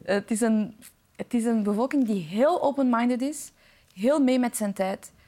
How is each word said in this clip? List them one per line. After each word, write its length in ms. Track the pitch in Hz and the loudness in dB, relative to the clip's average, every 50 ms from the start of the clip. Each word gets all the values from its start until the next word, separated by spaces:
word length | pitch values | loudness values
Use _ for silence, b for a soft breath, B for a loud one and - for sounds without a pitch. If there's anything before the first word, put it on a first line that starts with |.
| - | -4
Eh, 100 | - 196 | -2 -2
het 160 | 202 202 - | -2 -2 -2
is 100 | 233 208 | -2 0
een, 360 | 233 226 220 214 208 - - - - - _ _ _ _ _ | 2 2 2 0 0 -4 -8 -16 -20 -20 _ _ _ _ _
het 180 | - 202 - - | -14 -10 -4 -2
is 100 | 240 220 | -2 0
een 180 | 240 226 220 | 0 0 0
bevolking 440 | 202 208 208 208 240 277 302 285 254 | 0 0 0 0 -2 0 0 0 0
die 160 | 214 214 190 | 0 0 -2
heel 400 | 165 151 185 214 269 311 359 - | -4 -4 0 2 2 2 2 2
open-minded 600 | - 285 247 277 269 247 233 226 240 247 254 226 | 0 0 0 0 0 0 2 2 0 0 0 0
is, 300 | 262 285 302 - - - _ b b b b b b b b | -2 -4 -6 -8 -12 -16 _ b b b b b b b b
heel 260 | 185 202 262 302 320 | -2 2 2 4 4
mee 180 | 269 254 254 254 | 4 4 4 2
met 180 | 247 233 - | 2 0 -2
zijn 160 | - 214 202 | -4 -4 -4
tijd, 400 | 196 - 190 190 202 - - - _ b b | -2 -2 -4 -4 -4 -8 -10 -16 _ b b